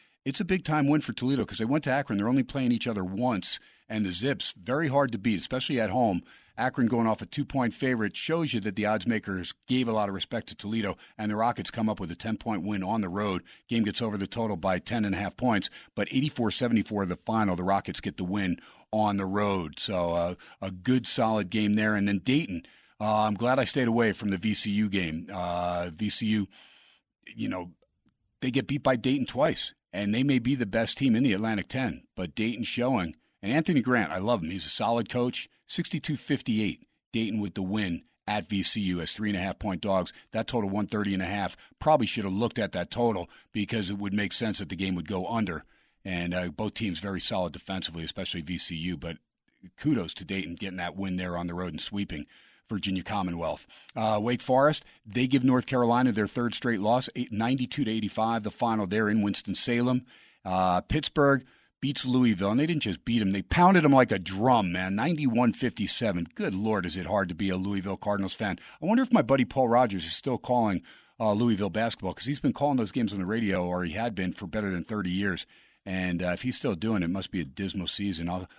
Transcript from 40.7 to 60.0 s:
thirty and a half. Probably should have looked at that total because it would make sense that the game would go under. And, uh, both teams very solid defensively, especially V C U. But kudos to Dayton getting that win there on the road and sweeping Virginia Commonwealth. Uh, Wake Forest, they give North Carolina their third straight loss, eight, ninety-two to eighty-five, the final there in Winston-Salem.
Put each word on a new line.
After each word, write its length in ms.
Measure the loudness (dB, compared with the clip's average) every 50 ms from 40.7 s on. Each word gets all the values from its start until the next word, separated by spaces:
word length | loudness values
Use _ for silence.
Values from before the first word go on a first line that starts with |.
| -2 -2 -2 -2
thirty 260 | -2 -2 0 0 0
and 100 | 0 -2
a 40 | -2
half. 300 | -2 -2 -4 -4 -6 -10 -16 -20 -18 _
Probably 260 | 4 4 4 4 4
should 200 | 0 -2 -2 -2
have 80 | -2 0
looked 260 | 0 0 -2 0 -2
at 140 | -4 -2 -2
that 180 | -4 -4 -4
total 380 | -2 0 2 2 2 0 -4 -6 -12 -20 -20 _ -4
because 360 | -4 -2 -2 -2 -4 -4 -4
it 80 | -4 -4
would 160 | -4 -2 -2
make 200 | -2 -2 -2 -4
sense 260 | -4 -4 -4 -4 -4
that 100 | -6 -8
the 60 | -6
game 180 | -4 -2 -2 -2
would 120 | -2 -2 -4
go 180 | -4 -4 -4
under. 380 | -4 -2 -2 -2 -2 -4 -6 -10 _ _ _ _ _ _ _ _
And, 280 | -6 -4 -4 -2 -2 -2
uh, 160 | -2 -4 -4
both 240 | -4 -6 -6 -6 -4
teams 260 | -4 -4 -4 -4 -4
very 220 | -6 -6 -6 -4
solid 320 | -4 -4 -2 -2 -2 -4 -4
defensively, 500 | -8 -10 -8 -6 -6 -6 -6 -8 -8 -8
especially 380 | -8 -8 -8 -8 -6 -6 -8
V 160 | -6 -6 -6 -6
C 180 | -6 -6 -8
U. 220 | -6 -6 -6 -6 -6
But 200 | -6 -10 -10 -10 _ _ _ _ _ _ _ _ -20 -20 -18 -4
kudos 360 | -2 0 0 0 0 -4 -8
to 100 | -10 -8
Dayton 300 | -4 -4 -4 -4 -6 -8
getting 220 | -8 -8 -8 -6 -6
that 200 | -8 -8 -6 -6
win 180 | -4 -4 -4
there 220 | -4 -4 -4 -4 -4
on 100 | -4 -4
the 80 | -4
road 160 | -6 -6 -6
and 100 | -6 -8
sweeping 460 | -10 -8 -6 -6 -6 -6 -6 -10 -10 -12 -16 -20 -20 _ _ _ _ _
Virginia 320 | -6 -4 -2 -2 -2 -2 -4
Commonwealth. 600 | -4 -4 -2 -2 -2 -4 -4 -4 -4 -4 -6 -10 -16 -20 -20 -20 -12 -6
Uh, 240 | -2 0 0 2 2
Wake 200 | 2 0 -2 -2
Forest, 420 | 0 2 4 6 6 6 4 0 -4 -12 -20 _ _
they 200 | -6 0 0 2
give 180 | 4 4 4 6
North 220 | 6 4 4 2
Carolina 460 | 2 2 2 4 4 6 6 4 4
their 160 | 4 2 0 0
third 260 | 0 -2 -2 -2 -2
straight 280 | -2 -2 0 0 2
loss, 280 | 2 2 2 2 2 -2 -6
eight, 160 | -6 -6 -4
ninety-two 540 | -2 0 2 2 2 0 0 -2 -2 -2 0
to 60 | 0
eighty-five, 520 | 0 0 -2 -2 -2 0 0 2 2 0 -2
the 80 | -4
final 360 | -4 -2 0 0 2 0 0 0
there 200 | 2 2 2 4
in 140 | 4 2
Winston-Salem. 840 | 2 2 0 -2 -4 -4 -6 -4 -2 0 0 2 2 2 2 0